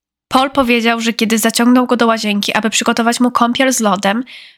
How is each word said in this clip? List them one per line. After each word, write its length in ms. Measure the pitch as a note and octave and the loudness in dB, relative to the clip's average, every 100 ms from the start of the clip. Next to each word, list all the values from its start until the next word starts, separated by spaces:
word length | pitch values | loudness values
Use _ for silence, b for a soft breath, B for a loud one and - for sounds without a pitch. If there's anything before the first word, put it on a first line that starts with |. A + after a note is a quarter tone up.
| _ _ _ | _ _ _
Paul 240 | B3+ C#4 | -2 0
powiedział, 500 | C#4 A#3+ A#3+ A3+ A#3 | 0 0 0 0 -2
że 120 | A3+ | -2
kiedy 240 | A3+ A3 A3+ | -2 -2 0
zaciągnął 500 | A3+ - A#3+ B3+ B3 | 0 2 4 4 2
go 100 | A#3+ | 0
do 100 | A#3 | 0
łazienki, 460 | A3+ G#3+ G3+ - | 0 -2 -2 -2
aby 160 | G#3+ G#3+ | -2 -2
przygotować 500 | - A#3 A#3 A#3 A#3+ | -2 0 0 0 0
mu 120 | B3 | 0
kąpiel 420 | - A#3 B3 C4 | 2 0 0 -2
z 60 | B3+ | 0
lodem, 440 | G#3+ F#3+ G3 A3 C4 B B | 0 0 -2 -4 -6 B B